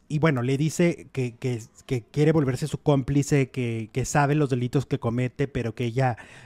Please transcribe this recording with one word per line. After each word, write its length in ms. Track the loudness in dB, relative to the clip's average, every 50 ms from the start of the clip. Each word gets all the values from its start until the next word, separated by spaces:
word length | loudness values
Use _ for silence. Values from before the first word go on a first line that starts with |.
| _ -6
y, 100 | -2 2
bueno, 240 | 2 2 2 2 0
le 160 | 0 0 0
dice 500 | 0 0 0 2 2 2 2 -2 -8 -10 -6
que, 240 | -4 -4 -4 -6
que, 260 | -6 -6 -4 -4 -4 -8 -12 _ -20 -8
que 160 | -6 -6 -6 -6
quiere 300 | _ -2 2 2 4 4
volverse 340 | 4 2 0 0 -2 -4
su 120 | -6 -6 -2 2
cómplice, 680 | 2 2 2 2 2 0 0 2 2 2 2 2 0
que, 380 | -2 -4 -4 -4 -4 -6 -8 -6 -6
que 120 | -6 -4
sabe 300 | 0 2 2 2 2 2
los 160 | 2 2 0
delitos 340 | 0 -2 -2 0 0 -2 -2
que 140 | -2 -4 -4
comete, 480 | -2 -2 -2 -2 -2 -4 -4 -4 -6 -4
pero 260 | -4 -4 -4 -4 -4
que 80 | -4 -4
ella 320 | -4 -2 0 0 0 -2 -4 -8 -18 -20 -20 -18